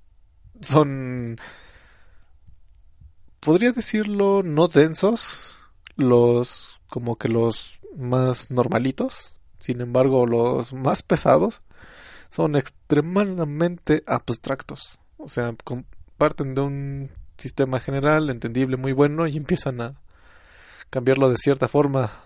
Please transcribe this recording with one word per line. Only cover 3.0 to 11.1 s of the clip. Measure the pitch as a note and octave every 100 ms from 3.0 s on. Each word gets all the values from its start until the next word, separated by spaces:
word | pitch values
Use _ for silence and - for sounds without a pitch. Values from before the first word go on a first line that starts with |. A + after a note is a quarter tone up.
| - - - -
podría | - F3 A#3+
decirlo, | A#3+ - G#3+ G#3 G3+ G3 G3
no | F3+ D3 E3+
densos, | D3 D#3 D#3+ G3 A#3 - - - - - _ - -
los, | C3 B2 A#2+ A#2+ B2 - - - -
como | B2+ A#2+ A2+
que | -
los | A#2 A#2 A2 - - A4 B3
más | B2 B2+ B2+ B2 -
normalitos. | B2+ A#2+ A2+ C3 - B3+ - - - - -
Sin | - A#2+
embargo, | A#2+ B2 C3 C3 A#2+
los | A#2 A#2+ C3 B2
más | C3 C3+ G3
pesados | -